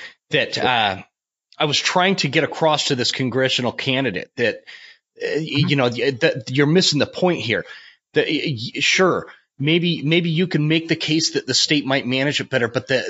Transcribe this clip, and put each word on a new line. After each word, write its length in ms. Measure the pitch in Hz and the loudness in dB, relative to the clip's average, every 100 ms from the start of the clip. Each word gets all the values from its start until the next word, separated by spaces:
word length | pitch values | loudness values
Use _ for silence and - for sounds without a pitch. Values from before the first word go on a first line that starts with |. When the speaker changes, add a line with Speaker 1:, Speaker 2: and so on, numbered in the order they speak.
| - - - | -16 -20 -4
Speaker 1:
that, 280 | 147 117 - | -2 0 0
uh, 440 | 123 123 104 98 - _ _ _ _ - | 2 2 2 0 -10 _ _ _ _ -4
I 60 | 151 | -2
was 120 | 139 | 0
trying 380 | - 185 185 190 | 0 2 2 2
to 120 | 147 | 0
get 160 | 156 | 0
across 420 | 139 - 160 147 - | 0 0 0 2 0
to 80 | 131 | -2
this 160 | 117 | -2
congressional 600 | - 131 123 131 - 123 | -2 -2 0 0 0 -2
candidate 580 | - 139 131 131 87 - - | -4 -2 -2 -2 -4 -8 -4
that, 200 | 113 - | -2 -2
uh, 40 | - - - - _ - | -10 -20 -20 -20 _ -10
y-, 200 | - 147 | -4 -4
Speaker 2:
Mm-hmm. 280 | 156 139 - | -2 0 2
Speaker 1:
you 80 | 143 | 2
know, 120 | 123 | 0
y-, 220 | 117 131 123 | 0 -2 0
that 300 | 165 - - | 0 -2 -4
you're 160 | 131 143 | 0 2
missing 320 | 175 180 147 | 4 2 2
the 80 | 110 | 0
point 340 | - 180 165 | 0 0 0
here. 240 | 110 98 - - - - _ | 0 -2 -4 -12 -20 -20 _
That, 120 | 151 - | -2 0
y-, 300 | 147 - 117 120 | 0 -2 -4 -6
y-, 60 | 131 | -4
sure, 460 | - - 185 107 - - _ - | 0 4 2 2 -4 -14 _ -4
maybe, 440 | 139 170 175 160 | 2 2 2 0
maybe 280 | 147 170 170 | 2 2 2
you 160 | 160 185 | 0 0
can 200 | 151 151 | 2 2
make 220 | 165 165 | 2 0
the 80 | 165 | -2
case 360 | - 160 156 | 0 0 0
that 140 | 139 - | -2 -2
the 60 | |
state 300 | 127 - 151 | 0 2 0
might 220 | 131 135 113 | 2 0 0
manage 340 | 131 143 139 | 0 0 -2
it 80 | - | -2
better, 200 | 131 117 | 0 0
but 200 | 135 - | -2 -2
the, 160 | 131 98 | -2 -2